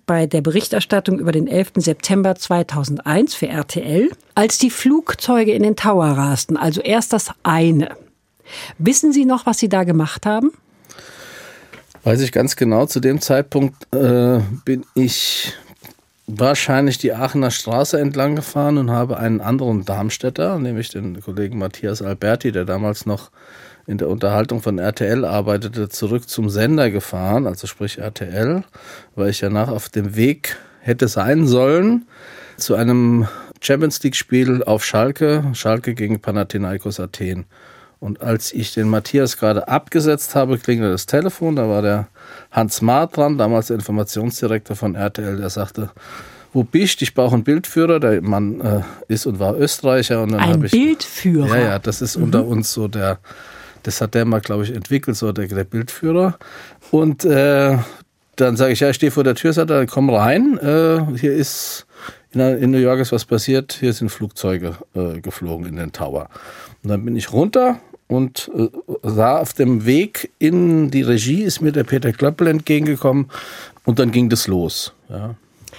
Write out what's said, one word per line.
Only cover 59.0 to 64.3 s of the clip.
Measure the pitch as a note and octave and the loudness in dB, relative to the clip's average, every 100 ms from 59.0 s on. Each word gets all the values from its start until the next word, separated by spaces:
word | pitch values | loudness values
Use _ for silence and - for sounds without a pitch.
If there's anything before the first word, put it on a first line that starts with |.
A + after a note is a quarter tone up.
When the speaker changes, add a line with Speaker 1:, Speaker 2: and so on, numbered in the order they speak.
| D3 | 2
Speaker 2:
vor | D3 | 4
der | C3+ | 2
Tür“, | B2 E3 | 2 2
sagt | D#3+ D#3+ | 2 2
er, | C#3+ | 2
„komm | B2 - C3+ | 2 2 4
rein, | A2 A2 F3 C#4 G#3+ | 4 4 4 4 2
äh, | C#3+ D#3 E3 D#3+ D#3 A#2+ | 2 2 4 2 0 0
hier | C#3+ | 0
ist, | D3 D3+ - - - - - - - _ | 0 -2 -4 -10 -12 -16 -20 -20 -20 _
in, | B2+ | 0
in | C3 B2+ B2+ | 2 2 2
New | C3 | 4
York | B2+ C3 | 4 2
ist | B2+ | 0
was | A#2 - | -2 0
passiert, | A2+ - C3 C3+ - | -2 2 0 -2 -4
hier | B2+ | -2
sind | A2 A2 | -2 -4
Flugzeuge, | - G#2 | -6 -10